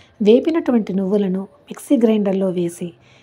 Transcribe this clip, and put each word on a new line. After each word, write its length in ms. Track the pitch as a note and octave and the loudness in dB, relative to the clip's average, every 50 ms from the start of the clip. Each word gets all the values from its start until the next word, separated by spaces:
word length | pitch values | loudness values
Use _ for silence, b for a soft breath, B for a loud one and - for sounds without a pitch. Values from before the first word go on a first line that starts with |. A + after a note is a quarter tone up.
| b b b b | b b b b
వేపినటువంటి 720 | G#3+ G#3 A3+ C4 C#4 E4 D#4+ E4 E4 D4+ B3 A3+ G3 - F3+ | 4 4 4 4 4 2 -2 -2 0 0 0 0 0 -2 -4
నువ్వులను 480 | G3 F#3+ F#3 G#3+ G#3 G3+ F#3 F#3 F#3+ G3 - _ _ _ | -4 -2 0 0 0 0 0 -2 -4 -6 -10 _ _ _
మిక్సీ 300 | - - - - - D4 | -18 -18 -10 -4 0 0
గ్రైండర్లో 520 | A#3+ A#3 A3 A3 G#3+ G3+ G3 F#3+ F#3+ G3 F#3+ | 2 4 2 2 2 0 0 0 0 -2 -2
వేసి 380 | F3 F3+ F3 E3+ - - F3+ E3+ - _ b b b b | -2 -2 -4 -4 -6 -8 -12 -12 -14 _ b b b b